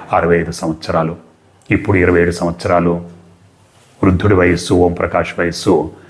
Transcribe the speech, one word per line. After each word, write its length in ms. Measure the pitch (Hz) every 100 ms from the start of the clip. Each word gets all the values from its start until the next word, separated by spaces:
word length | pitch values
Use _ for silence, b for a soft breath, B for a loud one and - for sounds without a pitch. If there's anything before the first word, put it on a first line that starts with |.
| B
అరవై 240 | 95 87 85
ఐదు 120 | 82
సంవత్సరాలు. 640 | - 80 80 - 82 80 - - _ _ _ -
ఇప్పుడు 260 | 101 - 101
ఇరవై 240 | 90 87
ఏడు 100 | 87
సంవత్సరాలు. 680 | 85 87 82 101 87 85 85 - - - _ _ _ _ _ _ -
వృద్ధుడి 320 | 98 90 101 95
వయస్సు, 380 | 90 85 -
ఓం 200 | 90 87
ప్రకాష్ 460 | 85 90 90 85 -
వయస్సు 520 | 85 82 - - 156 B